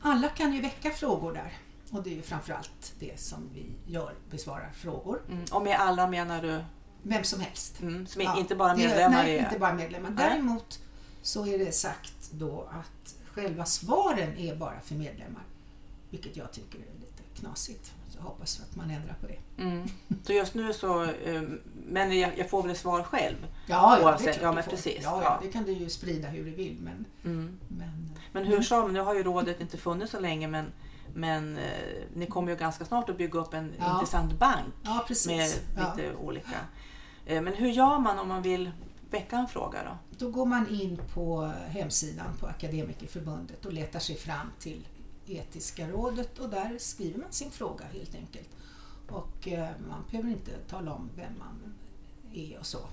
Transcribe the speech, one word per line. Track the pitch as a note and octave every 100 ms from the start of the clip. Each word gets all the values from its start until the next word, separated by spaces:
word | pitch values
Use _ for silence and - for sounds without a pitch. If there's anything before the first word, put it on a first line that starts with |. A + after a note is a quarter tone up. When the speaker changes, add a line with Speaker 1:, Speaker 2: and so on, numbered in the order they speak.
Speaker 1:
alla | D4+ C4 C#4+
kan | - D4+
ju | C#4
väcka | C4 - D4+
frågor | D4+ C#4+ F3 E3
där. | D#3 D#3 - - - -
Och | G#3
det | F#3
är |
ju | D#3+
framförallt | D#3 E3 - D#3 - - - -
det | D3+ D3+
som | - D#3+ D3+
vi | C#2+ - - -
gör, | E3+ - - -
besvarar | D3+ D3+ C#3 D3
frågor. | - - - F#3 A3 -
Speaker 2:
Mm. | F3+ F3
Och | -
med | G#3 G3
alla | G3 F3+ F3+
menar | F3+ E3+ E3
du? | D#3+ D#3+ D#3+ - - -
Speaker 1:
Vem | G3+ G#3+
som | - F#3+
helst. | F3+ - - -
Speaker 2:
Mm. | F3 F3 F#3
Som | F#3+
är |
Speaker 1:
Ja. | F#3+ F3+
Speaker 2:
inte | F3+ F#3
bara | F#3
Speaker 1:
Det | F3+
är | A#3
Speaker 2:
medlemmar | G#3 F3+ -
Speaker 1:
nej, | -
Speaker 2:
i | D#3
Speaker 1:
inte | - G3+
bara | F#3
medlemmar. | E3+ E3 F3 F#3+
Speaker 2:
Nej. | G#3 D4+
Speaker 1:
Däremot | D#4+ C4 A3+ - - - - - -
så | - G#3+ G3+
är | G3
det | F#3+
sagt | - E3 E3 - - -
då | D#3 D#3 C3+ -
att | E3 E3 - - - -
själva | - G3+ E3
svaren | E3+ - E3+ D4+ G4 A#3+ D#3+ D3+
är | E3+ D#3+
bara | E3 -
för | -
medlemmar. | D3+ D3+ - A2+ - - - - - - - -
Vilket | D#3+ - D#3+
jag | A#2
tycker | - A2 -
är | - -
lite | - - - -
knasigt. | - D3 - A3+ - - -
Så | -
jag |
hoppas | E3+ - - -
att | - -
man | E3
ändrar | D3+ D#3 D#3+
på | -
det. | - - -
Speaker 2:
Mm. | F3+ F3 F3+ - - G3
Så | -
just | G3+ F#3+
nu | A#3 A3
så, | G#3+ F#3+ F3
eh, | E3 D#3 - D#3+ D#3 D#3 - - -
men | F#3 G3 F#3
jag, | F3+ F3
jag | F3+
får | G3
väl | F3 F3
svar | F3+ F3
själv, | F3 C4+ D3+ - - - -
Speaker 1:
Ja, | F3 G3 A#3+
ja, |
Speaker 2:
oavsett. | D#3+ D3+ D#3
Speaker 1:
det |
är |
klart | D3+
Speaker 2:
Ja, | E3+
Speaker 1:
du |
Speaker 2:
men | E3
Speaker 1:
får. | E3
Speaker 2:
precis. | F3+ E3 D3+
Speaker 1:
Ja, | C#3+ F#3
ja, |
Speaker 2:
Ja. | E3 F#3 F#3+
Speaker 1:
det |
kan | A3+
du | G3+
ju | F#3 E3+
sprida | - F3+ D#3+ D3
hur | D#3
du | D#3
vill, | E3 F#3 -
men | E3 E3+ - -
Speaker 2:
Mm. | E3+ E3 D#3+ F#3 -
Speaker 1:
men, | F3 E3+ D#3 D#3+ D#3 -
Speaker 2:
Men | F#3+
hur | G3
Speaker 1:
mm. | G#3
Speaker 2:
som, | A#3+ A#3+ G#3+
nu | F#3+
har | F#3+
ju | G3+
rådet | F#3 F3 E3+ F3
inte | E3+ E3
funnits | - E3+ A3
så | A3
länge, | F3+ D#3 D#3
men, | D#3 D#3 - - - -
men, | - E3 D#3+ D3+ D3+
eh, | C#3 - C#3+ - -
ni | E3 F3
kommer | F3+ F3+
ju | E3+
ganska | D#3+ D#3
snart | E3 A#3+ A#3
att | F3+
bygga | F3 E3
upp | D#3+
en | D#3+ D#3 D#3+
Speaker 1:
Ja. | D3+
Speaker 2:
intressant | F#3 A3+ - E3 -
bank | C4 A#3 - -
Speaker 1:
Ja, | - A#3 A#3+
precis. | A#3+ E3+
Speaker 2:
med | E3 D#3 D#3+ - -
Speaker 1:
Ja. | F#3 D#3+
Speaker 2:
lite | D3 -
olika. | D3+ C3+ - G#1+ - - - - - - -
Eh, | D#3+
men | E3+
hur | G3+ B3
gör | A#3 C4 D4
man | A#3 G3
om | F#3
man | F#3
vill | F#3 F3+ F3+ - - - -
väcka | G#3 F#3 A#3+
en | B3
fråga | - - -
då? | - F3 - -
Speaker 1:
Då | B3
går | A#3+ B3+
man | B3 G#3+
in | G#3 F#3+ E3+ -
på | F3 E3+ E3 D#3 D3+ C#3
hemsidan | D#3 D#3 - D#3 D#3 E3 E3
på | -
Akademikerförbundet | - D#3+ D#3 - - C#3+ F3+ D#3 D#3 F2 - G3+
och |
letar | D#3+ D3+ E3
sig | - D#3
fram | D3+ D3 D3+ -
till | - D#3 D#3 - - - -
Etiska | E3+ C#3 E3 - - D#3+
rådet, | G3 B3 A#3 A#3 -
och | C4
där | G3+ G#3+ A#3+
skriver | - - F3 F#3
man | E4
sin | - C#4+
fråga | - G3+ - -
helt | D#3+ -
enkelt. | - - - - - - - - - -
Och, | - E3 - -
eh, | E3+ D#3+ D3+ D3
man | D3+ -
behöver | A3+ A#3
inte | A3 - E3 -
tala | F#3+ E3
om | - - F3
vem | F3 -
man | - - G#3+ G#3 - - - - A#3
är | F3 D3+ -
och | -
så | - -